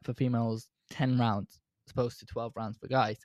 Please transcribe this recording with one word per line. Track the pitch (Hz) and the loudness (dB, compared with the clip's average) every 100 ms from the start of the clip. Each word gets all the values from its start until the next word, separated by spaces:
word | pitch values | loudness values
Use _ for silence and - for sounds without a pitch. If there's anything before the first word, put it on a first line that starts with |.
for | - | -2
females, | 120 127 120 117 113 - _ _ | -2 0 2 0 -2 -8 _ _
ten | - 135 127 | -2 2 4
rounds, | 117 101 95 - _ _ - | 2 0 -4 -12 _ _ -6
as | |
opposed | - 120 - | -2 -2 -4
to | 113 | -10
twelve | - 117 113 | -8 -6 -6
rounds | 110 110 | -8 -8
for | - | 0
guys, | 131 110 110 | 2 2 0